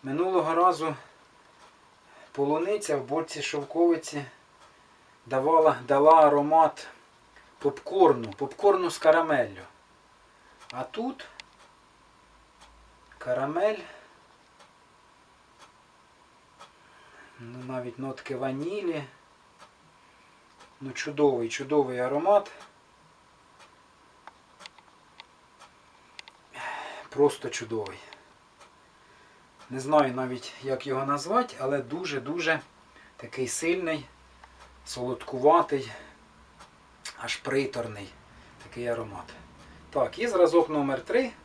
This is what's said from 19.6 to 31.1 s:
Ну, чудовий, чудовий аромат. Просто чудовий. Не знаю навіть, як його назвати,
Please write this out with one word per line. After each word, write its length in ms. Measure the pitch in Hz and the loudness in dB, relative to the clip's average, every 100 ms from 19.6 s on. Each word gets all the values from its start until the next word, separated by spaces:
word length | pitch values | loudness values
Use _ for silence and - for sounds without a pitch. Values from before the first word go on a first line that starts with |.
| - _ _ _ _ _ _ _ _ _ - _ | -20 _ _ _ _ _ _ _ _ _ -20 _
Ну, 120 | 135 | -14
чудовий, 560 | 120 151 143 147 123 113 | -8 -8 2 2 4 -4
чудовий 500 | - 135 147 127 123 | -6 0 0 2 -2
аромат. 520 | 127 143 175 202 202 - - _ _ _ _ _ _ _ _ _ - _ _ _ _ _ - _ _ _ - - _ _ _ _ - _ _ _ - _ _ _ _ - - _ _ - - - - - - | -2 0 4 4 2 -18 -20 _ _ _ _ _ _ _ _ _ -20 _ _ _ _ _ -20 _ _ _ -20 -20 _ _ _ _ -20 _ _ _ -20 _ _ _ _ -20 -20 _ _ -14 -12 -10 -12 -16 -12
Просто 420 | 139 143 - 127 | 2 2 2 -10
чудовий. 480 | - 110 113 98 - - - _ _ _ _ - _ _ _ _ - - _ _ _ - | -10 -8 -8 -8 -14 -20 -20 _ _ _ _ -20 _ _ _ _ -20 -20 _ _ _ -12
Не 100 | 131 | -10
знаю 340 | 135 151 135 | 2 2 2
навіть, 380 | 123 127 127 - - | -2 -6 -8 -12 -12
як 240 | 135 131 143 | -6 -6 -4
його 200 | 131 | -4
назвати, 500 | 135 | -2